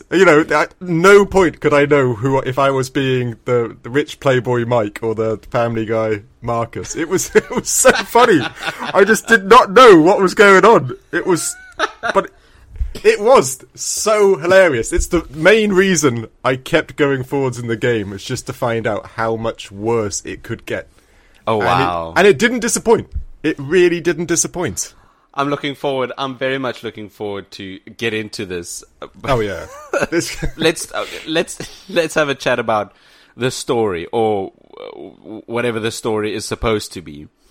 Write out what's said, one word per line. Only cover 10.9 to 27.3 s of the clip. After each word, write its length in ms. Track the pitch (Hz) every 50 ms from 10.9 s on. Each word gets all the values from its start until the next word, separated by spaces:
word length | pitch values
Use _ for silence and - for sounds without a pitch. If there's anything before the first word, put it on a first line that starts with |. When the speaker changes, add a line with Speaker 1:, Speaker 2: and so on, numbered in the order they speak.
| - - _ _
Speaker 1:
It 140 | - 175 -
was, 300 | 190 175 - - - - - - - - - - - - - 226 233 -
but 160 | 190 175 - - _ _ _ _ _ - _ - - - - - - -
it 160 | 220 226 208
was 460 | 202 240 269 226 135 - - - - _ _
so 640 | - - - - - - 214 214 214 202 196 185
hilarious. 560 | 147 160 175 190 190 190 165 135 113 110 - 170
It's 140 | 170 -
the 200 | - 180 165 - -
main 420 | 127 156 160 190 220 220 214 208 190
reason 540 | 180 196 190 180 151 151 131 117 117 110 - _ _ -
I 140 | 127 131
kept 380 | 131 - - 165 156 - - -
going 280 | - 147 139 139 131 127
forwards 340 | - 143 139 135 127 120
in 80 | 123 120
the 100 | 113 113
game. 360 | 101 131 123 117 110 95 101 98
It's 100 | 98 -
just 220 | - 127 - -
to 80 | - 127
find 320 | - 135 117 117 113 107
out 220 | 113 104 95 -
how 280 | - - 117 113 113 113
much 340 | 110 113 113 - - - -
worse 520 | 98 98 104 113 117 113 104 98 - - -
it 200 | 85 92 - -
could 240 | - 113 - -
get. 200 | - 113 92 - _ _ _ _ _ _ _ _ _ _ _ _
Speaker 2:
Oh, 140 | 107 110 107
Speaker 1:
And 200 | 98 92 90 87
it, 40 | 87
Speaker 2:
wow. 280 | 87 87 85 82 82 -
Speaker 1:
and 120 | 170 190
it 100 | 208 165
didn't 220 | 131 226 233 254 226
disappoint. 500 | 233 226 - 196 - 220 220 123 - - - - - - - -
It 160 | - 156 -
really 440 | - 135 143 170 180 180 175 170 170
didn't 240 | 147 175 156 160 175
disappoint. 640 | 143 170 - - - - 175 170 110 85 - - - - _ _ _ _ _ _ _ _
Speaker 2:
I'm 120 | 139 139 143
looking 260 | 143 139 - 143 131
forward, 380 | - - 143 135 131 123 120 -
I'm 200 | - 139 135 127
very 200 | 113 135 131 135
much 240 | 135 131 120 - -
looking 280 | - 107 101 107 107 95
forward 420 | - - 110 101